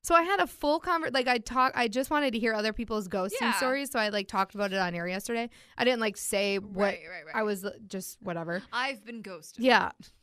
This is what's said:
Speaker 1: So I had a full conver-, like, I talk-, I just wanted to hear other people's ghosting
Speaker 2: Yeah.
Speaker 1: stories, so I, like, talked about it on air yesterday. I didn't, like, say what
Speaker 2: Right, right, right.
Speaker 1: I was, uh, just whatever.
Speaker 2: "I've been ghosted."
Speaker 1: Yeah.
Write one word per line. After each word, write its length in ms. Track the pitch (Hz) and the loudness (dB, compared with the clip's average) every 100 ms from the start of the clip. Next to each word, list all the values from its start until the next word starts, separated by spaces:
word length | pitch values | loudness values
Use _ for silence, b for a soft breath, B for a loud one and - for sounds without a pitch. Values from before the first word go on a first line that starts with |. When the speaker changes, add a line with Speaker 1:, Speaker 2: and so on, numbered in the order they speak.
Speaker 1:
So 120 | - | 6
I 80 | 339 | 6
had 180 | 339 392 | 6 2
a 60 | 339 | 2
full 320 | - 294 320 | 0 0 2
conver-, 340 | 359 339 320 | 2 0 2
like, 140 | 262 254 | 0 2
I 100 | 247 | 0
talk-, 340 | - 247 254 - | 2 2 2 2
I 100 | 240 | 0
just 220 | 233 269 | 0 0
wanted 220 | 302 277 | 2 2
to 60 | 226 | 0
hear 120 | 226 | 0
other 180 | 220 214 | 0 -2
people's 360 | 214 226 214 185 | -2 -4 -4 -2
ghosting 320 | 196 190 494 | -2 -2 -2
Speaker 2:
Yeah. 120 | 285 214 | 0 2
Speaker 1:
stories, 340 | 262 269 277 | 2 0 -2
so 60 | 233 | 0
I, 80 | 214 | 0
like, 180 | 208 196 | 0 -2
talked 280 | 202 190 202 | -2 -2 -2
about 160 | 202 | -2
it 60 | 190 | 0
on 160 | 180 170 | 0 -2
air 100 | 175 | -4
yesterday. 420 | 185 - 233 233 B B B | -6 -4 -4 -4 B B B
I 60 | |
didn't, 160 | 247 240 | 0 2
like, 160 | 220 196 | 0 -2
say 420 | - 202 202 196 | -2 0 2 0
what 180 | 202 190 202 | -4 0 0
Speaker 2:
Right, 140 | 175 160 | 0 -10
right, 180 | 175 156 | -14 -6
right. 80 | 190 | -2
Speaker 1:
I 80 | |
was, 200 | 214 202 | 0 -2
uh, 60 | 196 - 202 | -6 -8 -10
just 320 | 190 - - | -10 -10 -12
whatever. 420 | 202 170 165 175 - | -8 -6 -4 -6 -4
Speaker 2:
"I've 320 | 233 262 240 | -4 -4 -6
been 180 | 220 233 | -12 -14
ghosted." 400 | 196 175 - - | -12 -14 -16 0
Speaker 1:
Yeah. 280 | 254 220 185 - - _ | 6 6 4 -6 -20 _